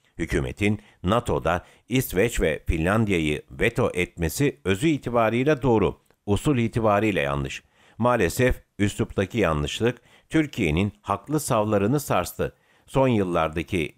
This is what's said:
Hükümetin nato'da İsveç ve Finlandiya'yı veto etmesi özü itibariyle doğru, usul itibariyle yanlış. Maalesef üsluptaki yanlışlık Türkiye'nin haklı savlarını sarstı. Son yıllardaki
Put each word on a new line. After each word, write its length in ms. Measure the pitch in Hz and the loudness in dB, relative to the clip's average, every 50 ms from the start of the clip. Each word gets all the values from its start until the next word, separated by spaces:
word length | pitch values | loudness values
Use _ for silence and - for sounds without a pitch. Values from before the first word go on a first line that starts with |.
| _ _ _ - | _ _ _ -8
Hükümetin 640 | 85 78 - 87 67 60 - - 101 104 107 104 - - - _ - | -6 -2 -2 -2 -2 -4 -4 -2 0 0 0 -2 -6 -14 -16 _ -2
nato'da 640 | 90 104 120 - - 90 69 62 80 85 90 - - - _ _ - | 0 0 0 0 0 -2 -2 0 0 -2 -2 -4 -8 -20 _ _ -4
İsveç 520 | 113 131 127 - - 90 107 120 - - | -2 -2 -2 -2 0 0 0 0 0 0
ve 220 | 104 82 73 - - | 0 0 0 -2 -2
Finlandiya'yı 760 | - 92 80 78 87 101 113 113 101 98 87 80 76 73 71 - - | -2 0 0 2 2 2 2 2 2 2 2 2 0 -2 -4 -6 -8
veto 400 | 67 67 90 117 - - 117 - - | -6 -2 -2 0 0 0 -2 0 0
etmesi 680 | - 90 - - - 85 80 - - 143 143 - - - | -2 -4 -4 -2 -2 -4 -2 0 0 -2 -2 -2 -2 -2
özü 240 | 90 98 95 127 165 | -2 -2 0 2 0
itibariyle 760 | 160 - - 131 117 120 113 110 113 120 131 147 156 139 - | 0 0 -2 -2 0 0 2 2 2 0 2 0 0 0 2
doğru, 380 | 135 117 110 95 76 64 - _ _ _ _ - | 2 4 4 2 2 -2 -4 _ _ _ _ -4
usul 320 | - 101 95 - 156 147 120 | -2 -2 0 2 2 2 2
itibariyle 640 | 117 110 - 123 113 110 101 101 107 107 92 82 | 2 0 0 0 0 2 2 2 2 2 0 0
yanlış. 420 | 71 69 71 71 69 67 - - - _ _ _ _ _ _ - | 0 -2 -2 -2 -4 -4 -8 -12 -16 _ _ _ _ _ _ -2
Maalesef 640 | 110 123 123 117 98 85 - - 127 127 120 - - _ _ - | 0 2 2 2 2 0 2 2 0 0 0 -2 -8 _ _ -2
üsluptaki 600 | 101 104 - - 117 - - - 98 92 - 117 | -2 -2 0 -2 -6 -4 -2 -4 -4 -2 0 0
yanlışlık 640 | 98 82 80 73 73 71 - - 110 120 120 - _ _ _ _ _ - | 0 0 0 0 -2 -4 -4 -2 -2 -2 -2 -4 _ _ _ _ _ -4
Türkiye'nin 640 | - 160 156 143 - - 107 80 73 82 101 107 - _ | 0 0 0 0 -2 -2 0 0 2 0 0 -2 -4 _
haklı 400 | - - 101 98 - - 147 156 | -6 -4 -4 -4 -4 -4 -4 -4
savlarını 600 | 143 - 131 110 107 107 107 101 98 104 131 151 | -2 0 0 0 0 2 0 0 2 2 0 0
sarstı. 520 | - - 127 95 87 - - - 85 - - _ _ _ _ _ _ | -2 -2 -2 -2 -2 -4 -4 -6 -6 -6 -6 _ _ _ _ _ _
Son 220 | - - 139 135 131 | -4 0 2 2 4
yıllardaki 880 | 120 107 98 90 87 85 80 80 78 85 78 - - 90 76 62 - | 2 2 2 0 0 0 0 0 -2 -4 -6 -4 -2 -4 -4 -4 -6